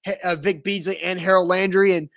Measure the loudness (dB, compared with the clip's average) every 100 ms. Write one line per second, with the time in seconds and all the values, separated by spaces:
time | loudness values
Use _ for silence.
0 | -10 -8 -4 -4 -2 -4 -4 -6 -6 -6
1 | -6 -6 2 2 4 2 2 4 4 2
2 | -2